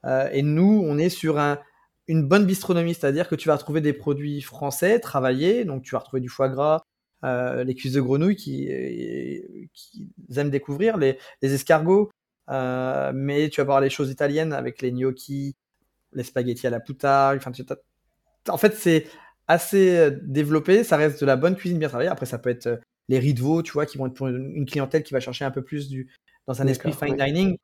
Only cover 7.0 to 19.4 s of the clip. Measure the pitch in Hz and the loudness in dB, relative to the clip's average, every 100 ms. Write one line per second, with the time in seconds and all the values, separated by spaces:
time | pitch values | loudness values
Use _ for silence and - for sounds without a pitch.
7 | _ _ 139 123 123 127 127 127 135 135 | _ _ -4 -2 -2 -2 -4 -4 -2 0
8 | 123 139 175 202 - 135 139 - - 58 | 2 2 2 0 -4 -6 -4 -6 -6 -8
9 | - - 64 71 - - - - - - | -8 -6 -8 -10 -12 -18 -20 -20 -20 -18
10 | - - - 127 143 139 143 143 220 220 | -18 -18 -10 -4 -2 -2 -4 -2 0 2
11 | 135 131 - - 135 139 - 156 160 196 | 0 0 -10 -6 -2 -2 2 2 6 4
12 | 208 _ _ _ - 135 127 127 127 135 | 2 _ _ _ -8 -4 -4 -2 -2 -2
13 | 135 135 139 143 151 - 139 139 135 - | -2 -4 -2 0 0 0 2 2 2 0
14 | 135 135 143 147 160 143 123 - 127 123 | -4 -2 -2 0 -2 -4 -6 -6 -6 -2
15 | 131 127 - 139 139 135 _ _ _ _ | -4 -4 -8 -8 -6 -10 _ _ _ _
16 | _ - 120 - 123 117 127 117 - 131 | _ -10 -6 -4 -4 -2 -4 -4 -8 -4
17 | 143 139 139 139 131 123 127 - _ _ | 2 4 4 0 -6 -12 -12 -12 _ _
18 | _ _ _ _ - 175 214 214 - 160 | _ _ _ _ -6 2 2 4 2 2
19 | 151 - - _ | 0 -20 -20 _